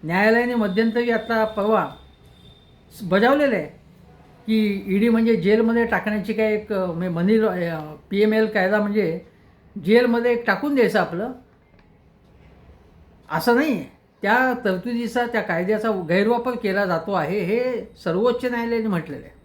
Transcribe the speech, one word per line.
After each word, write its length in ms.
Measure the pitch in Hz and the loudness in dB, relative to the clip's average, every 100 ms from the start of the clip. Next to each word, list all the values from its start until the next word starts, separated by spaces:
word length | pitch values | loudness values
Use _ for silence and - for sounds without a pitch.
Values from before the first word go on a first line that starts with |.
न्यायालयाने 500 | 156 180 208 226 240 | -2 0 4 4 2
मध्यंतरी 560 | 240 208 190 226 226 240 | 0 0 2 0 0 0
आता 340 | 226 220 226 | -2 0 -2
परवा 460 | 220 214 202 214 156 - - - - - - - - - - - | 0 -2 0 0 0 -8 -20 -20 -20 -20 -20 -20 -20 -20 -20 -14
बजावलेलं 540 | 185 190 233 285 285 208 | -2 2 4 4 2 0
आहे 100 | 147 - - - - - - - - | -4 -14 -20 -20 -20 -20 -20 -20 -2
की, 380 | 220 214 196 190 | 0 2 -2 -2
ईडी 220 | 190 233 | 0 2
म्हणजे 280 | 226 226 220 | 2 2 2
जेलमध्ये 500 | 175 220 226 233 233 | 4 4 4 2 0
टाकण्याची 460 | 233 220 214 185 | -2 -2 -4 -4
काय 220 | 214 220 | -2 0
एक, 180 | 214 214 | -2 -4
अ, 140 | 202 185 | -4 -4
म्हणजे 220 | 165 180 | -4 -4
मनी 340 | 170 180 220 | -2 2 4
लॉ-, 260 | 220 180 170 | 2 -2 -4
अ, 240 | 165 151 151 - | -6 -10 -16 -6
पीएमएल 360 | 190 214 220 220 | 0 2 2 0
कायदा 320 | 214 185 208 | 0 0 0
म्हणजे 420 | 208 208 180 170 - _ - _ - 202 | 0 0 -2 -4 -10 _ -20 _ -18 -10
जेलमध्ये 480 | 160 226 247 233 240 | 2 4 4 2 0
एक 140 | 233 - | 0 0
टाकून 280 | 190 294 | -2 0
द्यायचं 260 | 285 214 208 | 2 2 2
आपलं, 320 | 175 170 233 254 - _ _ _ _ _ _ _ _ - - - - - - - - - - | -2 -4 -8 -10 -20 _ _ _ _ _ _ _ _ -20 -20 -20 -20 -20 -20 -20 -20 -20 -6
असं 260 | 160 196 240 | -2 2 2
नाही. 280 | 302 208 135 - _ _ | 2 -2 -4 -18 _ _
त्या 300 | 202 233 262 247 | 0 2 2 0
तरतुदीचा, 600 | 214 185 208 233 233 247 240 | -2 -2 -4 -4 -4 -2 -2
त्या 160 | 233 | -2
कायद्याचा 480 | 185 170 180 214 220 196 165 | -2 -4 0 0 0 -4 0
गैरवापर 440 | 180 208 240 240 240 | 2 2 2 0 -4
केला 280 | 208 190 | -2 -2
जातो 280 | 202 165 160 | 0 -2 -2
आहे, 280 | 196 151 196 | -2 -2 -2
हे 440 | 175 226 254 233 196 - | -2 -2 -2 -4 -8 -10
सर्वोच्च 400 | 185 170 240 240 | -4 0 0 0
न्यायालयाने 420 | 254 240 233 233 220 | -4 -4 -2 -2 -2
म्हटलेलं 400 | 180 151 135 - | -4 -4 -12 -14
आहे. 80 | - | -20